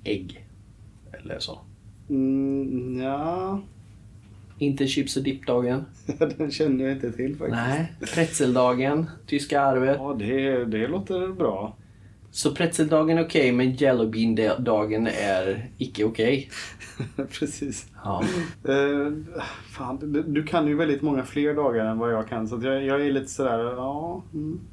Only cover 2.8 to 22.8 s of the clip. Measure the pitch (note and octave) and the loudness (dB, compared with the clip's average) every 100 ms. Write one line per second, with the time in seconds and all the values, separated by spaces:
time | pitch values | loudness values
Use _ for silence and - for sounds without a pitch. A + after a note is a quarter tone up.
2.8 | B2+ B2+ C3 C#3 D#3 F3+ F#3+ G3 G3 - | -4 -4 -2 -2 -2 -2 -2 -4 -6 -18
3.8 | - - - - - - - - C#3+ C3+ | -20 -20 -20 -20 -20 -20 -20 -2 -2 2
4.8 | C3+ C#3+ C3+ - C3+ C3+ - B2 B2 B2+ | 0 0 0 -2 -2 -4 0 2 2 -2
5.8 | - - - - D#3 - D3+ C#3 D#3 C3 | -4 -14 -8 -2 -2 0 -4 0 2 2
6.8 | C3 C3+ A#2+ A2+ C3 D#3 E3 A#2 A#2+ C#3+ | 0 -2 -4 -4 -4 -4 -4 -2 0 0
7.8 | E3 - - E3 E3 - C#3 B2+ B2 B2 | -2 -6 -6 0 0 2 2 4 4 4
8.8 | C3 D3 E3 - - C#3+ C#3+ C#3+ C#3 C3 | 2 2 -2 -6 -2 -2 2 2 4 4
9.8 | C3 C#3 C3+ C3 G#2 C3 C3+ C3 A#2+ G#2+ | 4 2 0 -4 -2 0 2 0 0 0
10.8 | A#2+ F3 F#3+ F#3 F#3 F#3 D3 F#2+ G#2+ - | 0 -2 -2 -2 -2 0 0 0 -6 -10
11.8 | - - - - - - D3 C#3 E3+ - | -20 -20 -20 -20 -14 -2 -2 2 0 2
12.8 | D#3 D#3+ D#3 E3 E3 E3 C3 B2 B2+ B2+ | 4 4 4 4 4 4 4 4 2 4
13.8 | C#3+ B2 A2 A2 A2+ A2 A2 A2 A#2+ G#2+ | 4 4 2 2 2 4 2 2 2 2
14.8 | G#2+ G#2+ A2+ - G2+ F#2+ F#2 G#2 A#2 - | 2 2 0 0 2 2 2 -2 -6 -8
15.8 | - - G#2+ A2+ A2+ C#3 C#3 - - - | -8 0 0 2 2 2 -2 -12 -14 -14
16.8 | - - B2+ - C3+ - D3 - - - | -18 -10 -10 -6 -8 -4 -6 -4 -8 -8
17.8 | - - G#2 F2+ - F3+ E3 - - C#3 | -12 -12 -6 -2 0 -2 -4 -6 0 2
18.8 | C#3 C#3+ D3 D3+ D#3 D#3+ C#3 - - - | 2 2 0 -4 -8 -10 -10 -12 -16 -10
19.8 | B2+ C3+ D3+ D3 D#3 D3 D3+ F3 D3 D3 | -8 -6 -2 -2 0 0 2 2 2 2
20.8 | D#3+ C#3 D3+ C#3 B2 - D3 D3 C#3+ A#2 | 2 2 2 0 -2 0 0 2 2 2
21.8 | A2 A2 A#2 A2+ A2 A#2 A2 A#2+ B2+ C3+ | 0 0 0 0 -2 -4 -4 -4 -2 0